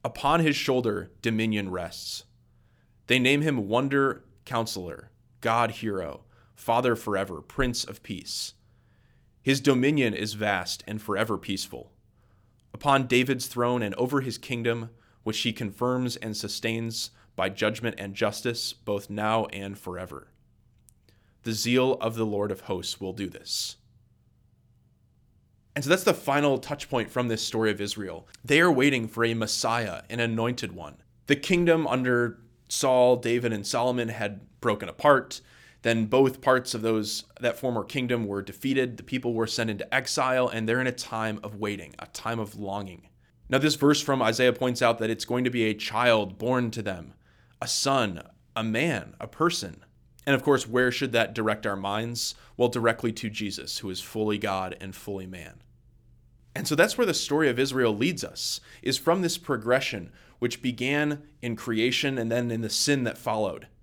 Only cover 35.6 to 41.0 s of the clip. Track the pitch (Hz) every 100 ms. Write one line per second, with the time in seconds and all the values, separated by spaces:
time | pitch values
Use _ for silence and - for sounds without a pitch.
35.6 | - _ 117 113 107 131 135 131 - 127
36.6 | 123 117 113 110 107 - - - 120 -
37.6 | 131 113 - 143 123 120 104 98 95 95
38.6 | 135 135 127 110 - 127 123 113 110 -
39.6 | 113 104 - 127 131 - 131 127 123 113
40.6 | 113 123 127 127